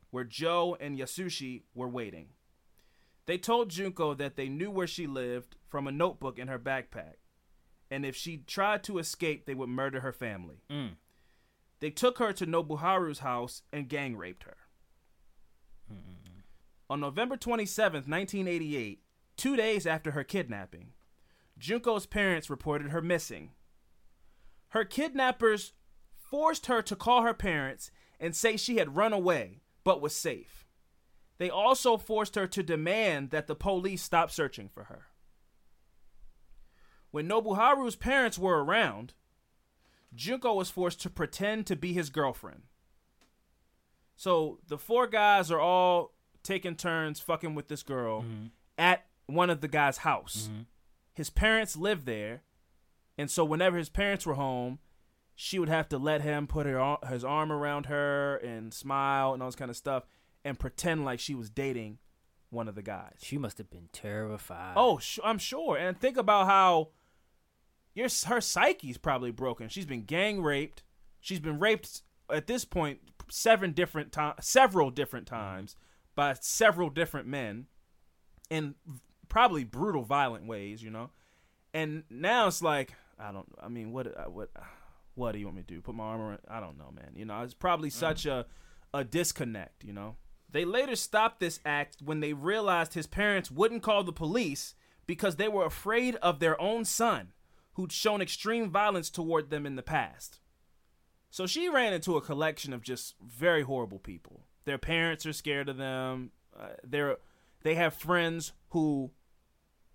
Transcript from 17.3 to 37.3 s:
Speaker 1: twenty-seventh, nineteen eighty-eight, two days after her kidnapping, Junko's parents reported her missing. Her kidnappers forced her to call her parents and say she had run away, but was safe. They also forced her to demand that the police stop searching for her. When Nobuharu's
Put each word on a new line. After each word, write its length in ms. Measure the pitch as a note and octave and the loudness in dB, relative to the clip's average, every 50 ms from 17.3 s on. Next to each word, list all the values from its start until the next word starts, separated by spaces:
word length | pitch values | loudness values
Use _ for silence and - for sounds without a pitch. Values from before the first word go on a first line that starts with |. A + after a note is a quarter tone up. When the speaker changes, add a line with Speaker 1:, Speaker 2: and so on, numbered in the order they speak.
| C4+ B3 | -4 -4
Speaker 1:
twenty-seventh, 680 | - A#3+ A#3 A3+ G#3 F#3+ - - G#3+ F#3+ D#3+ D3 C3 C#3 | -4 -2 -2 -2 -2 -2 0 2 2 2 2 0 -4 -4
nineteen 400 | D#3 F3 G3+ F#3+ - G3+ F#3+ F3+ | -4 -4 -4 -4 -4 -4 -2 -2
eighty-eight, 520 | F3 E3 D#3+ D3+ D3 C3+ A2+ G#2 G2 - _ _ _ _ _ _ _ - | -2 -2 -2 -2 -4 -4 -4 -6 -8 -12 _ _ _ _ _ _ _ -4
two 180 | - C4 C#4 | -2 0 2
days 320 | A#3+ A3 A3 A3 G3+ D#3+ E3+ | 2 2 2 0 0 0 0
after 240 | D#3+ D#3+ - D#3 | -2 -2 -2 -4
her 140 | C#3 D3 C3 | -4 -4 -4
kidnapping, 640 | - - G3 D#3+ A#2+ A2 G2+ F#2+ - - E2 F2+ - - - _ _ _ _ _ _ _ _ _ _ _ - | -4 -4 -4 -4 -4 -6 -10 -10 -12 -16 -18 -20 -20 -20 -20 _ _ _ _ _ _ _ _ _ _ _ -10
Junko's 480 | A2+ D3 A3 A#3+ A#3+ A#3+ A3 G3+ - - | -6 -2 -2 0 2 0 0 0 0 -4
parents 420 | - G#3 G3+ F#3+ F3+ D#3+ - - | -2 0 2 2 2 0 -2 -6
reported 400 | C#3+ B2 - D#3 D3 D3 D3 C#3+ | -8 -6 -2 -2 -2 -2 -2 -2
her 120 | D3+ E3+ | -4 -2
missing. 500 | D#3+ E3+ F3+ E3 - - A2+ D#2 D2+ - - _ - _ _ _ _ _ _ _ - - - _ _ - - _ - - - - - _ | 0 0 0 0 -2 -4 -12 -12 -14 -16 -20 _ -20 _ _ _ _ _ _ _ -20 -20 -20 _ _ -20 -20 _ -20 -20 -20 -20 -12 _
Her 140 | - A3+ A3 | -2 -2 -2
kidnappers 880 | - - B3+ D4+ D#4+ C4 C#4 C4 B3+ B3 - A#3 A3 G#3+ G#3 - - - _ _ - - - - - - - | -2 -2 -2 -2 -2 0 2 2 2 2 4 4 4 4 4 -2 -8 -16 _ _ -20 -20 -20 -20 -20 -20 -20
forced 480 | - - - C#4+ D#4 D#4+ D#4+ - - | -14 -6 -2 2 2 2 2 2 0
her 160 | - B3 A3+ | 0 0 0
to 140 | A3 - G3+ | 0 0 -4
call 260 | F#3 - A3+ B3 B3 A3+ | -2 2 4 6 6 6
her 100 | A#3 A3+ | 4 2
parents 580 | - - G3 E3 D3 C3+ C3+ C#3 - - - - - _ _ _ - | 0 0 0 0 0 -2 -4 -6 -10 -14 -18 -18 -20 _ _ _ -6
and 160 | - E3+ D#3+ | -6 -4 -2
say 200 | - - A3+ G#3+ G#3 | 2 2 2 2 2
she 200 | - - A#3+ G#3+ | 0 0 2 2
had 180 | E3+ C#3+ C#3 | 2 2 2
run 180 | E3+ G#3 A3+ G#3+ | 2 2 4 4
away, 480 | G3 F3 F3+ E3+ C#3 G#2+ F2+ F#2 - _ _ _ _ - | 2 4 4 4 2 0 -4 -10 -18 _ _ _ _ 2
but 180 | F#3+ F#3 C#3+ | 2 2 4
was 140 | C#3+ D3+ - | 2 -2 -4
safe. 500 | - - D#3+ B2 E2+ - - - - - _ _ _ _ _ _ _ _ _ _ - _ _ _ - | -2 -4 -4 -4 -6 -8 -16 -20 -20 -20 _ _ _ _ _ _ _ _ _ _ -20 _ _ _ -4
They 120 | F3+ F3+ | -4 -2
also 480 | - F#3 G#3 A#3+ C4+ B3+ - B3+ A3+ G#3 | 2 4 6 6 6 6 6 4 4 4
forced 380 | - - A3 G#3+ G#3+ G3+ - | 2 0 -2 0 0 0 0
her 120 | G#3+ F#3+ F#3 | -2 -2 -2
to 160 | - G3 F#3+ | -2 -2 -2
demand 680 | D3+ E3+ D#3 D#3 F3 G3 A3 A3 G3 D#3 C#3+ C#3 B2+ | 0 0 0 2 2 2 2 2 2 2 0 -2 -2
that 160 | - D#3 D3 - | -2 -2 -2 -2
the 80 | D3+ | -4
police 460 | - - G3+ G3 F3+ F3+ G3 G3 E3 | -2 0 0 0 0 0 -2 -4 -4
stop 300 | - - - E3 E3 D#3 | -4 2 4 4 4 4
searching 380 | - - D3+ C3+ - - G2+ F#2+ | 2 -2 -2 -2 -2 -8 -14 -14
for 160 | - - G2+ | -14 -16 -18
her. 220 | - - - - - _ _ _ - _ _ _ _ _ _ _ - - _ _ _ _ _ - - - - - - - _ - - - - - - _ _ - - _ _ _ _ | -16 -18 -20 -20 -20 _ _ _ -20 _ _ _ _ _ _ _ -20 -20 _ _ _ _ _ -20 -20 -20 -20 -18 -18 -20 _ -20 -20 -20 -20 -20 -20 _ _ -20 -20 _ _ _ _
When 160 | - D3+ D3+ | -6 -4 -2
Nobuharu's 680 | E3+ | 2